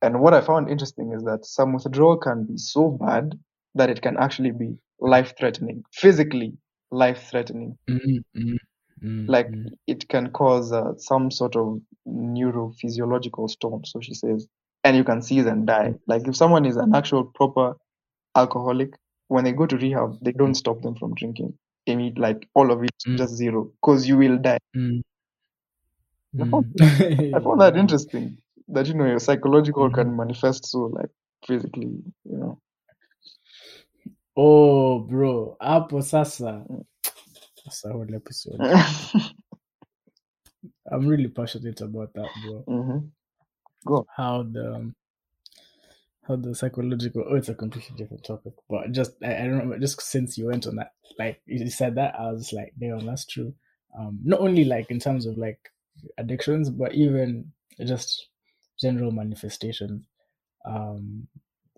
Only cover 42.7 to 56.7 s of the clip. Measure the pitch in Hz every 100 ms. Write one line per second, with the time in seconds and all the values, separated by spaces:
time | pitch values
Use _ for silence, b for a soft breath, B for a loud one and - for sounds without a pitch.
42.7 | 123 127 143 151 _ _ _ _ _ _
43.7 | _ - 143 - - 123 123 117 113 117
44.7 | 117 117 - _ _ _ _ _ b b
45.7 | b b b b _ - 131 120 117 127
46.7 | 123 123 120 120 117 - 139 135 113 110
47.7 | 120 - - 107 107 - 110 107 - _
48.7 | 101 101 127 123 - 117 - 123 135 123
49.7 | 110 135 - - 135 123 - 113 123 -
50.7 | 107 - _ _ - 113 - _ 123 120
51.7 | - 123 117 139 - 113 113 117 107 -
52.7 | - 120 113 110 135 - 131 120 - _
53.7 | _ _ - 107 104 143 185 190 175 139
54.7 | 117 113 120 139 131 113 110 113 110 _
55.7 | _ _ _ - - 117 127 - 156 143